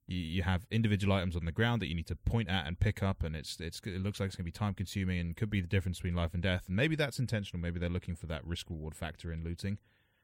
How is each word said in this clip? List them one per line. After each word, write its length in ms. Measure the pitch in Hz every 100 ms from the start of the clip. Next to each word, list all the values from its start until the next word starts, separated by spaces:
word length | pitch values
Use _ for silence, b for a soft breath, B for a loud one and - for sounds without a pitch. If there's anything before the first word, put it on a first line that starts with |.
| -
You, 120 | 90
you 240 | 80 87
have 240 | 87 90 -
individual 440 | 110 110 101 98
items 200 | 98 92 85
on 80 |
the 80 | 82
ground 280 | 95 117 120
that 60 | 85
you 80 |
need 140 | 85 82
to 80 | 90
point 320 | - 117 98
at 160 | 92 73
and 120 | 87
pick 240 | 110 -
up, 200 | 98 95
and 120 | 82
it's, 240 | 78 69 -
it's, 200 | 80 -
it 180 | - 92
looks 180 | 95 -
like 60 | 98
it's 100 | -
gonna 80 |
be 60 | 85
time-consuming 680 | - 104 92 95 101 92 90
and 180 | 85 82
could 120 | 110
be 120 | 101
the 60 | 87
difference 300 | 98 90 85
between 160 | 92 87
life 180 | 82
and 80 | 87
death. 220 | 92 90 -
And 100 | 92
maybe 180 | 156 151
that's 220 | 143 -
intentional. 420 | 123 110 98 90
Maybe 160 | 85 87
they're 100 | 85
looking 280 | 87 - 85
for 100 | 80
that 180 | 80
risk-reward 500 | 76 85 - 82 78 -
factor 360 | 82 78 85
in 100 | 82
looting. 340 | 80 87 98 104 b b b b